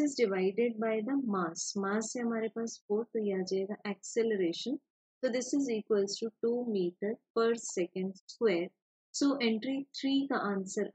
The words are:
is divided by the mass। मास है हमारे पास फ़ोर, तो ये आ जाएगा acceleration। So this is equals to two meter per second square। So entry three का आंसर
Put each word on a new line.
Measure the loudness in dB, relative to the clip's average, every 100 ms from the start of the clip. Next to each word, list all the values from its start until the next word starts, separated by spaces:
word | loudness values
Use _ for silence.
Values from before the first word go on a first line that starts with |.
is | 2 4
divided | 2 4 2 2 0 0
by | 0 0 0
the | 0 0 0
mass। | -2 -4 -6 -2
मास | 0 0 -2 -2
है |
हमारे | -2 -2 -2 -4
पास | -6 -6 -2
फ़ोर, | -2 -2
तो | -2 0
ये | 0
आ | 0
जाएगा | -2 -2 -4 -8
acceleration। | -8 -4 0 2 2 0 -2 -4 -6 _ _ _ _
So | -2
this | -2 0 0
is | 2 0
equals | 2 2 2 -2
to | -6 -2
two | 0 0 0
meter | 0 0 -2 -4 -6 _ 0
per | 2 0
second | -2 -4 -4 -2 -6 -6 -14
square। | 0 2 2 -2 _ _ _ _
So | 0 2 4 2
entry | 2 0 -2 -4 -4
three | 2 2 2
का | 0 0
आंसर | -2 -2 -2 -2